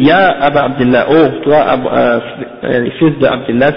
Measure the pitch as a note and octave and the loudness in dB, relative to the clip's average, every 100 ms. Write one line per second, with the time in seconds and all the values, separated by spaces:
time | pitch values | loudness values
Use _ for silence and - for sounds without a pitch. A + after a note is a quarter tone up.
0 | C#3 F3+ F#3+ - C#3+ C#3+ C3+ C3+ B2 B2 | 2 4 2 0 0 0 -2 -2 0 2
1 | - D#3 C#3+ - C#3 D3+ A2+ B2+ B2+ B2 | 2 2 2 0 0 2 2 -2 -2 0
2 | B2 A#2 - - C3+ - - B2+ A#2+ - | 0 -2 -6 -12 -14 -10 -4 -4 -4 -2
3 | D#3+ C3+ C3+ B2 B2+ A#2 C#3 | -2 0 -2 -2 -4 0 0